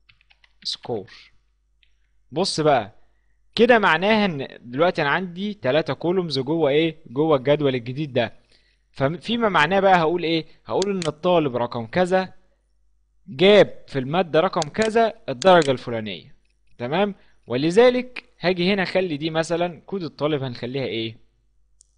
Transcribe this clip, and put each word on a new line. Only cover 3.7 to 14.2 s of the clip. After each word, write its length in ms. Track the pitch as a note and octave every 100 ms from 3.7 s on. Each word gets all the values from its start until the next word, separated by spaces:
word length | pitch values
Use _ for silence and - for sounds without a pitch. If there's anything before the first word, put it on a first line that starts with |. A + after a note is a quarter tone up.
| A#3
معناها 460 | F#3+ D#3+ G3 A3
ان 340 | G3+ D3 - -
دلوقتي 420 | A#2+ B2+ F3 F3+
انا 80 | C#3+
عندي 440 | D#3 F#3 E3+ G#3
تلاتة 400 | G3+ B2+ D3 D#3+
كولومز 440 | - E3 F#3 E3+ C3+
جوه 320 | C3 E3 C#3+
ايه؟ 260 | C#3+ E3 D#3 -
جوه 300 | B2 D#3+ C#3
الجدول 380 | B2 D3+ C#3
الجديد 380 | C3 A#2 B2+ D3+
ده. 200 | B2 A2 - _ _ _ _ _
ففيما 560 | - C#3 E3+ - A#3+ A3
معناه 320 | F3 D3 G3
بقى 180 | F#3+ F3+
هقول 240 | D#3 F3
ايه؟ 240 | D#3+ E3 D3+ - -
هقول 240 | B2 G3
ان 160 | F#3+ D#3+
الطالب 500 | D3 F3+ F3 D3 A#2+
رقم 300 | A#2+ A#2+ A2+
كذا 480 | F3 F3+ F#3 F#3 - _ _ _ _ _ _ _ _ -
جاب 580 | C3 F#3+ G#3 D#3+ - -
في 100 | C#3
المادة 420 | C3 E3+